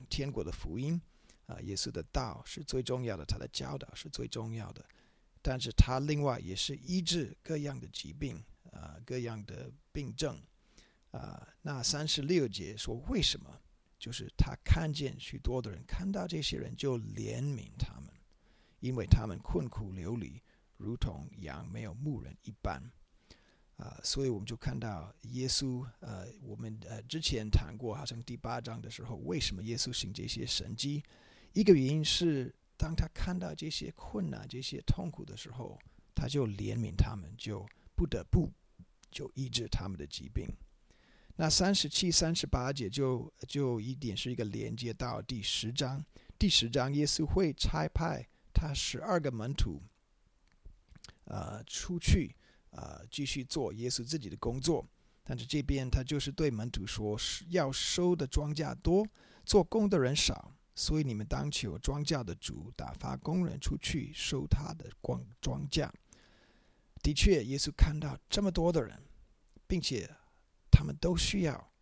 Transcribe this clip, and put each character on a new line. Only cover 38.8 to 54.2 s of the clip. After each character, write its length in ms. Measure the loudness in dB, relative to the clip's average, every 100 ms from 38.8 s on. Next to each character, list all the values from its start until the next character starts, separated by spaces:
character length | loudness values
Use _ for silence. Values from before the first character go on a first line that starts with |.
| -20 _ -16
就 180 | -10 -10
医 140 | -6 -4
治 200 | -2 -2
他 200 | -2 -2
们 80 | -8
的 80 |
疾 240 | -8 -10 -8
病。 200 | -6 -6 -10 -14 _ _ _ -20 -20 -18 -2
那 140 | 4
三 240 | 6 6
十 140 | 4 2
七、 240 | 2 4
三 200 | 4 4
十 140 | 2 2
八 260 | 0 0
节 160 | -2 -2
就， 440 | 0 2 0 -4 _ -6
就 320 | -2 0 0
一 120 | -2
点 240 | -4 -4 -4
是 140 | -4
一 60 | -2
个 80 |
连 320 | -2 -2 -4 -4
接 180 | -6
到 260 | -4 -4 -4
第 220 | -4 -4
十 300 | -2 -2 -2
章。 280 | -2 -2 -4 -8 -16 -20 2
第 100 | 6
十 220 | 6 4
章， 240 | 2 2
耶 100 | 2
稣 220 | 2 2 2
会 260 | 4 4
差 360 | 2 0 2 0
派 360 | 0 0 -2 -8 _ 2
他 200 | 2 2
十 280 | -2 -2 -4
二 180 | 2 2
个 140 | 2
门 200 | -2 -4
徒， 300 | 2 2 0 -10 _ _ _ _ _ _ _ -20 -20 _ -20 -20 -20
呃， 360 | -12 -8 -8 -10
出 340 | -10 -8 -4 0
去， 380 | 8 8 6 -4 -20 _ _
呃， 340 | -14 -12 -14 -10
继 160 | -4 -2
续 160 | -2
做 300 | -2 -2 -2
耶 180 | -2 -2
稣 140 | -2
自 120 | -2
己 140 | -4